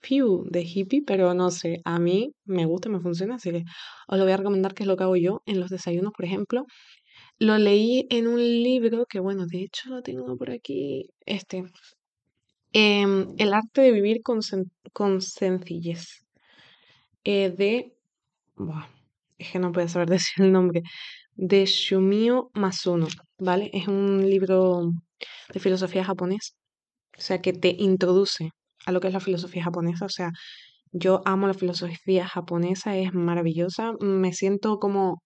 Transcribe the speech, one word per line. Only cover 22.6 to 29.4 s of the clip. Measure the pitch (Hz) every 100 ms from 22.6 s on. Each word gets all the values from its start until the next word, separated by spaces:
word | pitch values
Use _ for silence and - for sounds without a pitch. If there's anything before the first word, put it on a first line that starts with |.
| 196 180 185 175 160 - _ _
¿vale? | 185 180 208
Es | 202 190
un | 196 196 196 196
libro | 196 185 190 185 175 170 170 - _ - - -
de | -
filosofía | 190 185 185 180
japonés, | 185 190 180 196 - _ _ _ _ _ _ _
o |
sea, | - 185
que | 185
te | 180 180 175
introduce | 202 185 185 185 196 - 160 _ _ _ -
a |
lo | 180
que | 190
es |
la | 190
filosofía | 185 180